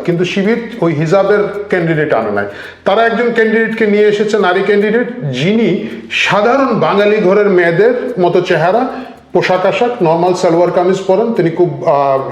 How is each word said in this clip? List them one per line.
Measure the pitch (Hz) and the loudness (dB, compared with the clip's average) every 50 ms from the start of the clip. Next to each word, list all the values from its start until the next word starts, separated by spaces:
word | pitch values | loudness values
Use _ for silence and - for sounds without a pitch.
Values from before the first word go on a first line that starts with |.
| - | -4
কিন্তু | 180 170 165 185 | -2 -2 -2 -2
শিবির | 175 - 202 185 208 233 233 233 - - - | -2 -2 -2 0 0 0 -2 -4 -8 -6 -4
ওই | 170 170 151 | -2 -2 0
হিজাবের | 143 165 156 175 196 190 196 208 208 - - - - - - | 0 0 2 2 2 2 2 2 0 0 -2 -4 -8 -6 -4
ক্যান্ডিডেট | 196 180 165 165 160 151 151 143 143 | -2 -2 0 0 0 0 0 0 0
আনে | 110 107 104 | 0 0 -2
নাই। | 101 101 101 101 - - - - - - - | -2 -4 -4 -6 -8 -12 -16 -18 -16 -8 -4
তারা | 196 196 220 226 | 0 0 2 2
একজন | 226 220 220 240 233 - | 0 0 0 -2 0 0
ক্যান্ডিডেটকে | 226 220 220 220 226 226 220 220 - 226 208 | 0 0 2 2 0 0 -2 -2 -2 0 2
নিয়ে | 202 208 208 | 2 2 2
এসেছে, | 208 208 208 214 214 220 208 | 2 2 2 0 0 0 0
নারী | 190 180 180 196 196 | 0 0 0 0 0
ক্যান্ডিডেট, | 202 208 208 208 214 214 240 247 - 233 - 147 143 | 0 2 2 2 2 0 0 -2 -2 -6 -8 -6 -6
যিনি | 127 123 143 185 220 233 226 180 120 104 - - - - - - | -4 -2 0 0 0 2 2 0 0 -2 -4 -8 -10 -12 -12 -6
সাধারণ | - - - - 170 202 214 233 262 277 269 247 226 165 | -4 -2 -2 0 0 2 2 2 2 2 0 0 0 0
বাঙালি | 160 160 185 202 208 208 214 220 | 0 0 2 2 2 2 2 2
ঘরের | 175 180 196 208 208 202 | 2 2 2 2 2 2
মেয়েদের | 190 175 175 170 170 165 208 240 - - - - - - | 2 2 2 2 2 2 2 2 2 0 -4 -6 -4 -2
মতো | 175 170 170 180 | 0 2 2 0
চেহারা, | 180 - 180 151 156 180 190 233 262 254 - - 127 - - - - - - | 0 0 0 0 0 2 0 0 0 -2 -6 -10 -12 -14 -16 -20 -10 -4 -2
পোশাক | 180 165 - 185 180 180 | -2 0 0 0 0 0
আশাক, | 196 - - 240 240 240 - 185 | 0 0 0 0 -2 -2 0 0
নরমাল | 156 165 170 175 185 180 | 0 2 2 2 0 0
সালোয়ার | - - 175 165 170 175 175 | 0 0 2 2 2 2 2
কামিজ | 180 190 175 185 185 190 - - | 2 0 2 2 0 0 0 0
পরেন, | 190 202 233 233 226 | 0 2 0 0 0
তিনি | - 160 165 | 0 0 0
খুব, | 165 180 175 156 143 135 - | 0 0 0 0 -2 -2 -2
আহ, | 170 147 139 139 139 135 135 - - | 0 2 2 2 2 0 0 -2 -4